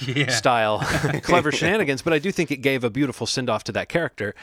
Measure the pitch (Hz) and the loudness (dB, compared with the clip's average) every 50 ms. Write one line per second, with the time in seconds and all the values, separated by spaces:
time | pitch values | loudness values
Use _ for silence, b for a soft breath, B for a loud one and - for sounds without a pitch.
0 | 131 135 120 147 139 131 123 113 - 135 123 117 110 107 107 104 143 - - - | -6 -4 -2 -2 0 0 0 2 2 4 4 4 2 2 2 0 0 -2 -2 -2
1 | - 139 143 147 - - 175 175 139 151 143 - 156 165 202 220 185 143 135 120 | -2 -2 -4 -2 0 2 2 4 4 2 0 0 0 2 2 2 2 0 0 0
2 | - 170 160 151 147 196 185 - 170 - 151 135 120 139 135 127 123 117 104 135 | 0 2 2 2 2 0 -2 -2 -2 -2 -2 0 0 0 2 2 0 0 0 0
3 | 147 127 113 - 117 - - 135 127 120 110 107 - - 104 101 87 - - 170 | 0 0 -2 -4 -4 -4 -2 -2 0 0 -2 -2 -2 -4 -4 -4 -2 0 -2 -2
4 | 165 127 - - 104 104 - B | -2 -2 -4 -6 -8 -8 -8 B